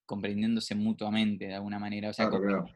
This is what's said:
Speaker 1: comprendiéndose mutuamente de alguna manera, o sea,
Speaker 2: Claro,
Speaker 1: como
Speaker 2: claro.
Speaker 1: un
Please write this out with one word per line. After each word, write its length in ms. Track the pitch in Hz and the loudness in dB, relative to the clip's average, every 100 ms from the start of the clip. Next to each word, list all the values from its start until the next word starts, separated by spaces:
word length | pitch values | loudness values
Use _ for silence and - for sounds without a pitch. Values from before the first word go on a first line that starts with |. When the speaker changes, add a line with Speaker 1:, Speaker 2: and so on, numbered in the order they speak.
| - | -8
Speaker 1:
comprendiéndose 720 | 101 101 104 113 113 - 104 | -4 -2 0 2 2 0 0
mutuamente 680 | 110 107 107 110 107 98 98 | 2 2 2 4 2 2 -4
de 80 | 98 | -6
alguna 240 | 101 104 | -4 -6
manera, 300 | 104 104 107 | -4 -4 -4
o 40 | |
sea, 140 | 104 110 | 0 0
Speaker 2:
Claro, 20 | |
Speaker 1:
como 140 | 95 101 | 2 2
Speaker 2:
claro. 180 | 95 | 2
Speaker 1:
un 80 | 90 | -2